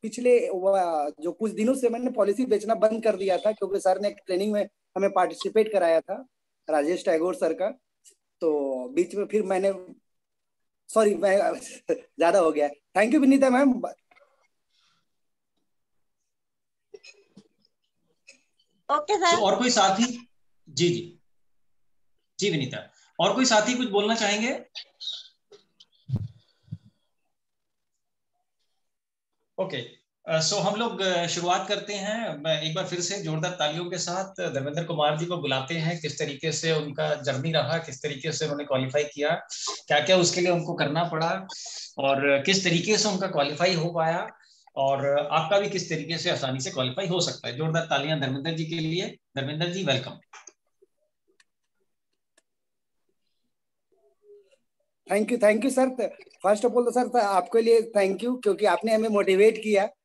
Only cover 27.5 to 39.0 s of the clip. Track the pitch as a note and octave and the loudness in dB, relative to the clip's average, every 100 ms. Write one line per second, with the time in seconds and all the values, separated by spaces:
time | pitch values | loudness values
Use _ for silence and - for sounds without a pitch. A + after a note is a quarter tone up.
27.5 | _ _ _ _ _ _ _ _ _ F5+ | _ _ _ _ _ _ _ _ _ _
28.5 | _ _ _ _ _ _ _ _ _ _ | _ _ _ _ _ _ _ _ _ _
29.5 | - F#3 C3 A#2 - _ _ - D#3+ D#3 | -8 -6 -6 -10 -18 _ _ -4 0 0
30.5 | G3+ F#3 G#3 A#3 F#3 F#3+ F3 E3+ E3 F3 | 0 0 0 -4 -2 0 0 -2 -2 0
31.5 | F#3 - G3+ G3+ G3+ G3 A3 A3+ - D#3+ | 0 0 -6 -6 -8 -4 -4 -6 -6 -2
32.5 | D3+ E3 E3 F3+ F3 F3 G3 E3 D#3 D#3 | -2 -2 -4 -4 -4 -4 -6 -4 -2 -4
33.5 | - D3+ D#3+ F3 F3 F3 F3+ F#3+ - F3 | -2 -2 -2 -6 -6 -6 -6 -6 -6 -6
34.5 | C3+ C3+ D3+ E3 - D3 D#3 E3+ F3 C#3 | -4 -4 -6 -6 0 0 0 -4 -4 -2
35.5 | C3 C3 E3 D#3+ E3+ D3 - D3 C3+ D#3+ | -4 -4 -4 -4 -4 -6 -6 -8 -6 -6
36.5 | D3+ E3 D#3 D3 C#3+ D3+ D3 C3+ C3 C#3+ | -4 -2 -2 -2 -4 -4 -2 -4 -4 0
37.5 | D#3 C3 E3 D#3+ B2+ D3 C#3 D#3+ D#3 D#3 | 0 0 -4 -6 -10 -8 -6 -6 -4 -4
38.5 | C#3+ C#3 C3 C3 B2+ | -4 -2 -2 0 0